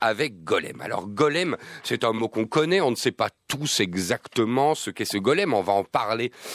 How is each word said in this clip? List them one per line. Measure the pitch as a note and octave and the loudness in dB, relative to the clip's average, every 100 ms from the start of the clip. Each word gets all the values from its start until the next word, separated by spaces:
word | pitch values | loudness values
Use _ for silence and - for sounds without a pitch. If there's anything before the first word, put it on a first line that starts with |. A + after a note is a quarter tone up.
avec | A#2 G#2+ D3 F#2 | 0 2 -2 -4
Golem. | D#2+ F#2+ D#2 - | -2 -2 -2 -8
Alors, | F#2 G2 F#2+ | -6 -6 -4
Golem, | G2+ D3+ D#3 F3+ A2 - - | 2 2 2 -2 -4 -8 -12
c'est | - A#2+ | -6 -2
un | A#2 | 0
mot | A2 A2+ | 0 -2
qu'on | A2 A2 | -2 0
connaît, | D#3 D#3+ F#3+ | 2 4 4
on | C#3+ | 2
ne | A#2 | 2
sait | B2 | 0
pas | - G2+ - - | 0 -2 -4 -10
tous | C3+ D3 - | -6 -2 0
exactement | F#2+ F#2 F2+ A#2 - A#2+ A2 B2+ C#3+ | 0 0 -2 -2 -2 0 2 4 2
ce | D#3 G#2 | 0 -4
qu'est | - | -6
ce | G#2+ G2+ | -4 0
Golem. | G2+ E3 F#3+ | 2 2 2
On | G#2+ | 0
va | F#2 | 2
en | G2+ | 0
parler, | F#2 C3+ G#2+ A2+ A#2 - - | 2 -2 0 -2 -4 -6 -14